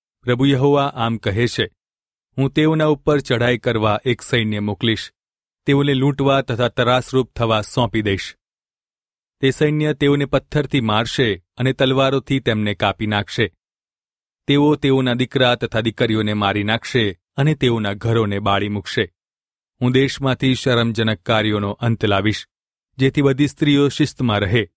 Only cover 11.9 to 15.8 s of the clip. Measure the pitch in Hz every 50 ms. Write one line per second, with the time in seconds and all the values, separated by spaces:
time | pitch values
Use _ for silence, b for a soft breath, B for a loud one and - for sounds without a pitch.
11.9 | 131 135 135 135 135 135 - - 135 135 - - 113 107 107 104 101 - - 101
12.9 | 98 - 110 104 104 101 98 - - - 113 92 _ _ _ _ _ _ _ _
13.9 | _ _ _ _ _ _ _ _ _ _ _ - 139 143 147 151 151 143 - 139
14.9 | 135 131 131 127 120 123 127 - - 139 131 123 123 - - 113 - 113